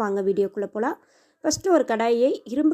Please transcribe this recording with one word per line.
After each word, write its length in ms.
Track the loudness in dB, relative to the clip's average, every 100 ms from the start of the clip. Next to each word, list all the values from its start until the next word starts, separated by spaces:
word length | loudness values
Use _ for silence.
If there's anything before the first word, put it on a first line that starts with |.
வாங்க 220 | -2 -2 0
வீடியோக்குள்ள 380 | 0 -2 -4 -6 -4
போலாம். 240 | -4 -6 _ _ _ _
ஃபஸ்ட்டு 320 | -4 -2 2 2
ஒரு 100 | 2
கடாயை, 400 | 0 0 2 2 0 -4 0
இரும்பு 180 | 0